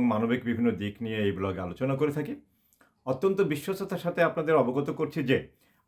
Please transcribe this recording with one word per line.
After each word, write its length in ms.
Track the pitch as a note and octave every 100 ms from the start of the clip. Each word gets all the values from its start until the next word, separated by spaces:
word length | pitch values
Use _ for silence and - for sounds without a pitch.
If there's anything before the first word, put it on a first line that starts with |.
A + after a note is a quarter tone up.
| B2
মানবিক 340 | G#2+ A#2 A#2+
বিভিন্ন 260 | A#2 A2+ A#2
দিক 240 | G2 G2+ -
নিয়ে 160 | A2+ A2
এই 140 | G2+
ব্লগে 280 | F2+ G2 F#2
আলোচনা 340 | F2+ F2 C3 C3+
করে 160 | D3+
থাকি। 220 | D3+ D3 D4 _ _ _ _ _ _ C3
অত্যন্ত 320 | C3 F#3+ G3
বিশ্বস্ততার 580 | E3+ D3 - F#3 F#3+ E3+
সাথে 220 | F3 E3+
আপনাদের 320 | E3 E3 D#3 D#3
অবগত 320 | A#2+ C3 C#3+
করছি 300 | D3 D3 D#3+
যে 140 | B2+ B2+ - _ _ _